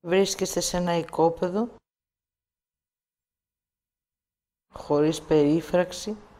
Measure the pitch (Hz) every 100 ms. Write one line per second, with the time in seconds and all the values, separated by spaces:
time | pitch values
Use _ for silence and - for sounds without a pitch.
0 | 170 185 196 - 185 - - 180 175 170
1 | 156 - 165 165 185 190 233 - _ _
2 | _ _ _ _ _ _ _ _ _ _
3 | _ _ _ _ _ _ _ _ _ _
4 | _ _ _ _ _ _ _ - - 147
5 | 151 160 - 156 147 165 - 175 175 -
6 | - 214 -